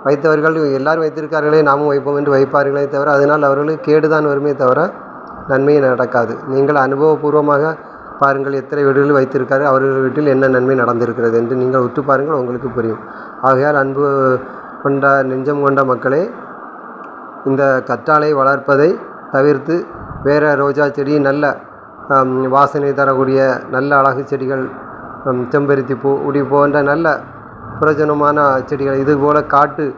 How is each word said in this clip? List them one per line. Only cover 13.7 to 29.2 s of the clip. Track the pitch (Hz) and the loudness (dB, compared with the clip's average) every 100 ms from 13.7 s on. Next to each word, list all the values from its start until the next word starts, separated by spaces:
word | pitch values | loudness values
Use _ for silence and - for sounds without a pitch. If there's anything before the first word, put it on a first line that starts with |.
அன்பு | 147 135 135 143 139 131 127 - - - - | 0 0 0 0 2 2 0 -4 -16 -18 -6
கொண்ட, | 147 139 139 139 | -2 0 2 2
நெஞ்சம் | 131 131 131 143 | 0 -2 -2 0
கொண்ட | 139 139 | 0 2
மக்களே, | 135 120 127 139 214 - - - - - - - - - - - | 0 0 0 0 -2 -8 -16 -16 -18 -18 -18 -18 -18 -18 -18 -8
இந்த | 139 135 139 131 - | -2 0 2 0 -2
கற்றாழை | 117 - 151 151 | -6 0 2 2
வளர்ப்பதை | 143 135 139 127 139 156 226 - - - | 2 2 0 2 2 4 0 -8 -18 -4
தவிர்த்து | 139 143 139 127 170 - - - - | 0 2 2 -2 -4 -4 -14 -16 -4
வேற | 135 147 151 | 0 2 2
ரோஜா | 139 139 139 143 | 2 0 0 -2
செடி, | 143 139 147 | -2 0 2
நல்ல, | 139 143 147 - - - - - - | 2 0 -2 -2 -12 -20 -20 -20 -2
அம், | 139 131 127 131 | 0 2 0 0
வாசனை | 135 143 151 143 | 2 2 0 -2
தரக்கூடிய | 135 135 131 131 135 135 123 - | 0 0 2 2 2 2 0 -4
நல்ல | 131 139 143 | -4 2 4
அழகு | 135 127 | 2 0
செடிகள், | 139 135 131 135 135 - - - - - | -6 -6 -4 -4 -6 -10 -18 -18 -18 -8
அம், | 139 127 123 | -4 -4 0
செம்பருத்தி | 147 143 139 127 123 | 0 2 0 0 -2
பூ | 139 139 | 0 0
இப்படி | 73 143 | 0 -2
போன்ற | 127 143 143 147 | 2 2 4 2
நல்ல | 143 147 165 135 - - - - - - | 0 0 0 -2 -6 -20 -20 -18 -16 -2
பிரயோஜனமான | 151 147 151 147 147 147 143 131 | 0 2 0 2 2 2 2 0
செடிகள், | 123 139 139 135 | -4 -4 -2 0
இது | 135 | 0
போல | 147 | 2